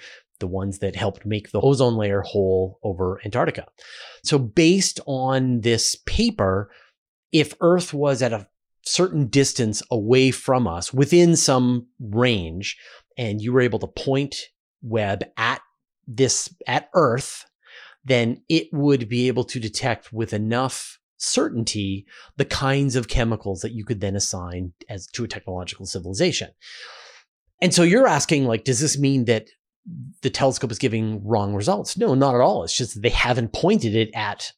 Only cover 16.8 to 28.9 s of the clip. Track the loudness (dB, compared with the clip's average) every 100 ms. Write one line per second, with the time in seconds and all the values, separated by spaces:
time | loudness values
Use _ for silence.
16.8 | 0 2 2 2 -4 -14 -20 _ _ -20
17.8 | -20 _ 0 2 2 -2 _ 0 0 0
18.8 | 2 2 2 0 0 0 -2 -6 -6 -4
19.8 | -4 -4 -6 -6 -4 -2 -2 -2 -2 -6
20.8 | -14 -18 _ _ -4 -2 -2 -2 -4 -4
21.8 | -4 -6 -10 -20 -20 -6 -4 -2 0 2
22.8 | 2 0 0 0 0 -2 -4 -6 -8 -10
23.8 | -6 -4 -2 -2 -4 -6 -8 -8 -10 -12
24.8 | -16 -16 -12 -10 -8 -10 -10 -10 -10 -12
25.8 | -10 -10 -8 -2 -2 -2 -8 _ -20 -20
26.8 | -20 -20 -20 -20 _ _ _ _ 2 4
27.8 | 6 6 6 4 2 0 2 0 0 0
28.8 | 0